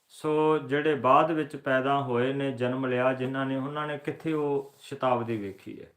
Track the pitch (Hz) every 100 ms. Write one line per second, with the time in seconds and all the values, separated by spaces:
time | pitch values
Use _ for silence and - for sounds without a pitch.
0 | _ - 156 156 156 156 135 143 156 143
1 | 123 139 160 160 147 143 139 131 131 139
2 | 127 120 127 139 139 120 123 131 131 123
3 | 127 127 131 135 135 135 135 147 151 147
4 | - 143 160 156 147 139 139 - - 139
5 | 131 120 117 110 98 - - - -